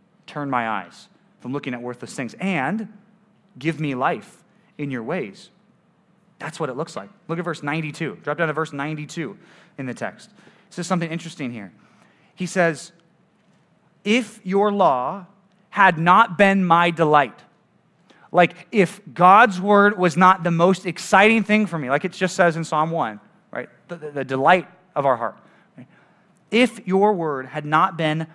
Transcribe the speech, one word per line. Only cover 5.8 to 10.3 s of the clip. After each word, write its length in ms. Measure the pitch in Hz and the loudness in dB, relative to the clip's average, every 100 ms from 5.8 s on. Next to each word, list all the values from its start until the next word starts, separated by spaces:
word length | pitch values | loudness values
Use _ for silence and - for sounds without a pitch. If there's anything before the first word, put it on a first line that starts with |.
| _ _ _ _ _ _ | _ _ _ _ _ _
That's 220 | 156 - | -14 -8
what 80 | 151 | -8
it 60 | |
looks 200 | 127 170 | -8 -10
like. 140 | - 101 _ - | -12 -16 _ -10
Look 100 | 165 | -8
at 80 | 175 | -6
verse 160 | 151 | -8
ninety-two. 560 | 143 160 156 151 160 95 | -6 -6 -6 -8 -8 -8
Drop 140 | 147 151 | -8 -4
down 120 | 160 | -4
to 40 | |
verse 220 | 147 156 | -4 -6
ninety-two 640 | 143 147 151 147 - 135 101 _ _ _ - | -6 -8 -8 -10 -10 -10 -12 _ _ _ -14
in 80 | 131 | -12
the 80 | |
text. 360 | 117 113 - - | -8 -10 -10 -20